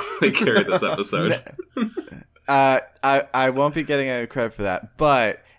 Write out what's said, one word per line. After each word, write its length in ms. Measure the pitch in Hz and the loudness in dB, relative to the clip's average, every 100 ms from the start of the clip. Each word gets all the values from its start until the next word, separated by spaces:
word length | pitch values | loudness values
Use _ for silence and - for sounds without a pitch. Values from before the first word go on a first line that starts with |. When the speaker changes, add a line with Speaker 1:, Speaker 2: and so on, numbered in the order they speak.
| - | -4
Speaker 1:
<laughs> 140 | - | -2
they 100 | - | 0
carried 360 | - 190 113 202 | 0 2 2 2
this 160 | 185 | 0
episode. 600 | 104 156 101 196 - - - - - 269 | 0 -4 -4 -2 0 -2 -6 -18 -12 -6
Speaker 2:
<laughs> 80 | 226 - - - - _ - | -6 -8 -12 -14 -20 _ 0
Uh, 300 | 139 135 131 - _ | 4 4 2 -2 _
I, 200 | 135 139 135 | 0 2 2
I 160 | 127 131 | 0 0
won't 260 | 131 147 156 | 2 0 0
be 80 | |
getting 240 | 151 143 135 | -2 -2 0
any 180 | 123 117 | -4 -4
credit 280 | 131 113 | -4 -4
for 100 | - | -4
that, 320 | 98 90 - - | -4 -4 -6 0
but 460 | 151 131 110 - _ | 2 4 2 -2 _